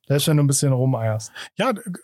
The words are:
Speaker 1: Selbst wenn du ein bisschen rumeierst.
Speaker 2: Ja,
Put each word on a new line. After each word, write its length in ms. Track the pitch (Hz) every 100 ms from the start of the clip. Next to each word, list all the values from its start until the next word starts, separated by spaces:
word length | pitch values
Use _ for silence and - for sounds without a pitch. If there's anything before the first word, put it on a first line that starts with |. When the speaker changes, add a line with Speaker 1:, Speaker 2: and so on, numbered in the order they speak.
| -
Speaker 1:
Selbst 200 | 139 160
wenn 100 | 151
du 60 |
ein 40 | 143
bisschen 260 | 139 139
rumeierst. 580 | 127 131 123 113 107 - - - -
Speaker 2:
Ja, 160 | 240 208 - 175